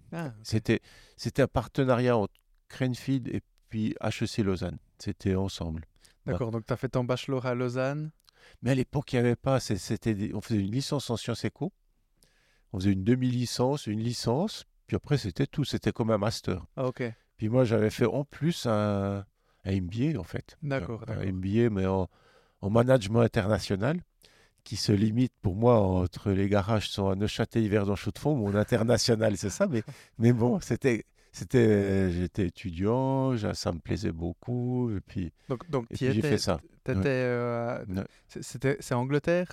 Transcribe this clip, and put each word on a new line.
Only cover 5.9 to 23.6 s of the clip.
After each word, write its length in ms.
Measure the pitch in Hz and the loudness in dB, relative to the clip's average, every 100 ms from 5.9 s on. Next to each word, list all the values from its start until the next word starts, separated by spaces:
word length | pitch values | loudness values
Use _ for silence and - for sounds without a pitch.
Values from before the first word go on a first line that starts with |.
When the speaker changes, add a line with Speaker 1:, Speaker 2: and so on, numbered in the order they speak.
| _ - _ - | _ -20 _ -6
Speaker 1:
D'accord, 260 | - 113 | -4 -2
Speaker 2:
Bah. 60 | 113 | -4
Speaker 1:
donc 80 | - | -4
t'as 100 | 131 | -4
fait 140 | 127 | -2
ton 160 | 131 123 | -2 -2
bachelor 400 | 127 - 135 127 | -2 -2 -4 -2
à 100 | 123 | -2
Lausanne. 560 | 127 123 131 147 156 - _ _ - - | -2 -2 -4 -4 -8 -12 _ _ -20 -6
Speaker 2:
Mais 100 | 117 | 0
à 40 | 131 | 2
l'époque, 380 | 120 143 - | 0 -4 -2
il 20 | 127 | 2
y 40 | |
avait 180 | 120 117 | 2 2
pas, 240 | 139 135 | 0 0
c'est, 160 | - 101 | 0 -4
c'était 360 | - 110 117 | -2 -2 0
des, 200 | 101 107 | -2 -2
on 80 | 107 | -6
faisait 180 | - 110 | -2 -2
une 100 | 98 | 0
licence 400 | 123 135 143 - | -2 -2 -4 -2
en 60 | 113 | -4
sciences 300 | - 113 117 | -4 -4 -4
éco, 260 | - 160 - _ _ _ _ _ _ _ _ _ | -4 -8 -8 _ _ _ _ _ _ _ _ _
on 60 | 101 | 0
faisait 120 | 95 | 2
une 140 | 95 95 | 2 4
demi-licence, 800 | 127 127 123 120 - 127 143 - | 2 2 0 -2 0 0 0 -2
une 140 | 107 | -4
licence, 640 | 117 117 117 127 214 - - _ - | -4 -2 0 0 -2 -6 -14 _ -6
puis 120 | 101 | -6
après, 200 | - 143 | 0 -2
c'était 300 | 98 - 139 | 0 -2 -2
tout, 160 | - | -2
c'était 300 | 135 110 113 | -2 -2 -2
comme 180 | - 113 | 0 0
un 60 | 110 | 2
master. 480 | 104 - - 92 - - | 0 -2 -4 -6 -8 -6
Speaker 1:
Ah, 120 | 127 | -6
ok. 160 | - 120 110 _ - | -4 -8 -8 _ -6
Speaker 2:
Puis 100 | 110 | 0
moi, 160 | 123 | 2
j'avais 260 | 123 110 107 | 4 4 2
fait 160 | - 123 | 2 0
en 200 | - 127 | 0 -6
plus 400 | - 147 - 120 | -4 -2 -2 0
un, 540 | 107 104 101 98 101 101 _ _ _ | 0 2 0 0 -4 -8 _ _ _
un 80 | 95 | -2
M 160 | 98 90 | -2 -2
B 260 | 110 143 139 | -2 -2 -2
A, 40 | |
en 40 | |
fait. 340 | 90 - - - | -6 -10 -10 -10
Speaker 1:
D'accord, 420 | 147 135 - 113 - | -6 -4 -4 -8 -8
Speaker 2:
Un, 60 | |
un 20 | 98 | -4
Speaker 1:
d'accord. 80 | |
Speaker 2:
M 160 | 98 92 | -4 -2
B 60 | 95 107 117 | 0 4 4
A, 40 | |
mais 160 | 98 92 | 4 2
en, 240 | 95 90 - _ _ _ _ | 2 -2 -6 _ _ _ _
en 100 | 98 | 0
management 520 | 113 123 131 98 117 | 4 6 4 4 2
international, 800 | 117 117 98 101 | 4 2 2 0